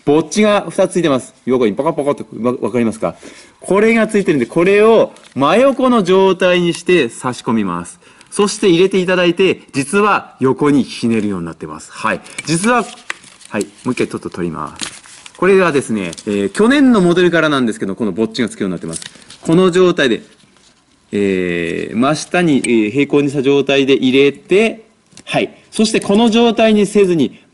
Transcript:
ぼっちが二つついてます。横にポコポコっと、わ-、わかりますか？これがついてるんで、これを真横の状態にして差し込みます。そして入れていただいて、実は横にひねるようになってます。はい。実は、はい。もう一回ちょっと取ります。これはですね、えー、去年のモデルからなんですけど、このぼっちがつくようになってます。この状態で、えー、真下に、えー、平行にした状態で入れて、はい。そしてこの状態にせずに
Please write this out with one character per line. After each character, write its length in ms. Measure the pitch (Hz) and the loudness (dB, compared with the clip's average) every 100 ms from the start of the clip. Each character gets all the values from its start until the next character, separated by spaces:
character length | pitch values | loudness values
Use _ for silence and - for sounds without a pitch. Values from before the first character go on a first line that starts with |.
ぼ 160 | - 147 | 0 0
っ 80 | 160 | 0
ち 140 | 202 | 0
が 240 | 214 208 170 | 2 0 -2
二 180 | 180 190 | -2 -2
つ 60 | |
つ 60 | 185 | 0
い 40 | |
て 60 | 165 | 0
ま 100 | 131 | -2
す。 160 | - - - | -4 -10 -4
横 200 | 127 117 | 0 0
に 60 | |
ポ 100 | 95 | 0
コ 100 | 151 | -4
ポ 120 | 160 | -2
コ 60 | 143 | -4
っ 20 | |
と、 120 | 139 - 78 | -4 -8 -6
わ-、 120 | 120 127 | -4 -4
わ 100 | 117 | -4
か 80 | 120 | -2
り 60 | |
ま 80 | 113 | -2
す 80 | 98 | -2
か？ 160 | 87 - - - - _ | -6 -8 -14 -20 -20 _
こ 220 | - 190 | -2 2
れ 140 | 220 | 2
が 120 | 226 220 | 2 0
つ 100 | 202 | 0
い 80 | |
て 60 | 190 | 0
る 60 | 147 | 0
ん 20 | |
で、 80 | 117 | -2
こ 160 | 165 | 0
れ 200 | 175 202 | 2 4
を 300 | 220 220 - - - | 4 4 2 -4 -12
真 220 | 123 139 196 | -2 0 2
横 340 | 277 262 254 | 2 2 0
の 140 | 247 | 2
状 320 | 180 190 190 180 | 2 2 2 2
態 240 | 185 180 | 0 2
に 140 | 175 | 0
し 100 | 160 | -2
て 240 | - 180 120 | 0 0 0
差 260 | - 131 | -4 -8
し 80 | 120 | -8
込 120 | - | -4
み 100 | 113 | -2
ま 200 | 98 87 | -2 -6
す。 140 | 87 - _ - - | -10 -16 _ -20 -10
そ 160 | - 202 | -2 -2
し 140 | - | 0
て 80 | 202 | 2
入 160 | 165 | 4
れ 40 | 190 | 2
て 100 | 196 | 2
い 80 | 180 | 0
た 100 | 180 | 0
だ 80 | |
い 100 | 175 | 0
て、 280 | 170 190 - - | 2 0 0 -6
実 260 | 135 131 202 | -8 -2 0
は 380 | 208 170 - - | 2 0 -4 -4
横 320 | 131 127 147 | -2 0 2
に 140 | 143 | 2
ひ 240 | 110 - 120 | 0 -4 -2
ね 120 | 113 | -2
る 60 | 101 | -2
よ 120 | 92 | -6
う 20 | |
に 60 | 85 | -8
な 60 | |
っ 20 | 80 | -12
て 100 | 80 | -14
ま 140 | 78 | -14
す。 100 | - | -18
は 240 | - 110 | -8 -6
い。 60 | 92 - - | -6 -8 -14
実 260 | - 165 208 | -6 -2 0
は、 140 | 247 233 - - - - - - | 0 -2 -10 -18 -18 -20 -20 -10
は 100 | 110 | -8
い。 60 | - - | -8 -8
も 80 | 123 | -8
う 20 | |
一 40 | 123 | -4
回 80 | 104 | -4
ち 80 | |
ょ 40 | 110 | -6
っ 20 | |
と 100 | - | -10
取 160 | - 87 | -8 -8
り 60 | |
ま 240 | 76 73 71 | -8 -12 -12
す。 540 | - - - - - - | -14 -14 -20 -20 -20 -2
こ 100 | 180 | 2
れ 100 | 190 | 4
は 140 | 175 | 2
で 100 | 139 | 0
す 80 | 120 | -2
ね、 220 | 110 87 80 110 | -4 -6 -8 -6
え 40 | 101 98 | -2 -2
ー、 20 | |
去 180 | - 220 | 0 2
年 240 | 285 269 | 4 4
の 80 | 220 | 4
モ 140 | 175 | 2
デ 80 | 170 | 2
ル 100 | 180 | 2
か 80 | 165 | 2
ら 80 | 156 | 0
な 120 | 139 | 0
ん 60 | 120 | -2
で 60 | |
す 80 | 101 | -4
け 60 | 101 | -6
ど、 100 | 92 | -6
こ 80 | |
の 80 | 110 | -6
ぼ 120 | 90 | -2
っ 40 | 110 | -4
ち 140 | 110 | -2
が 60 | 110 | -6
つ 80 | - | -4
く 40 | |
よ 60 | 98 | -6
う 20 | |
に 60 | |
な 20 | 85 | -6
っ 40 | |
て 60 | 82 | -10
ま 80 | |
す。 60 | 82 - - - - | -12 -14 -20 -20 -10
こ 140 | - 170 | 0 2
の 160 | 185 | 2
状 200 | 175 180 | 4 2
態 160 | 175 135 | 2 0
で、 140 | 107 - _ _ _ _ _ _ _ _ | -2 -6 _ _ _ _ _ _ _ _
え 800 | 104 98 95 90 87 82 85 85 | -4 -2 0 -2 -4 -4 -6 -6
ー、 40 | 107 | -2
真 180 | 135 | 0
下 280 | 151 - 180 | -2 -4 -2
に、 160 | 175 131 | 0 0
え 100 | - | 2
ー、 220 | 117 104 | 0 0
平 160 | 127 139 | 0 0
行 140 | 147 | 0
に 80 | 143 | 0
し 20 | |
た 80 | 143 | 0
状 220 | 131 143 | 2 2
態 220 | 135 139 135 | 2 0 2
で 80 | |
入 180 | 135 131 | 2 2
れ 180 | 135 139 | 4 2
て、 560 | 139 - 190 220 - - _ _ - | 0 0 0 0 -2 -14 _ _ -20
は 160 | - 147 | -8 -4
い。 120 | 104 - _ | -4 -6 _
そ 120 | - | -2
し 60 | 220 | -2
て 80 | 202 | 0
こ 160 | - | 0
の 160 | 202 233 | 2 2
状 240 | 220 233 | 4 2
態 200 | 220 220 | 2 2
に 120 | 214 196 | 2 2
せ 200 | 208 190 | 2 2
ず 100 | 170 | 2
に 260 | 113 - _ | 0 -4 _